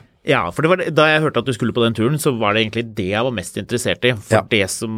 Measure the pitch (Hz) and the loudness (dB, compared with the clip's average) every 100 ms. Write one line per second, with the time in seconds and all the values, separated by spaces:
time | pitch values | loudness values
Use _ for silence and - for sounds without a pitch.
0 | - _ - 131 87 - 160 185 175 151 | -8 _ 0 0 0 0 2 2 2 4
1 | 156 156 156 - 123 120 117 123 117 113 | 4 4 2 0 -2 -2 -2 0 0 2
2 | 110 151 151 120 107 107 110 110 117 107 | 0 0 0 0 0 2 0 -4 -6 -6
3 | 92 104 127 113 90 - 98 120 110 87 | -4 -2 -2 -4 -8 -10 -6 -4 -2 0
4 | 123 120 - 107 - 113 95 - 117 | 0 -2 0 0 2 0 0 -4 -6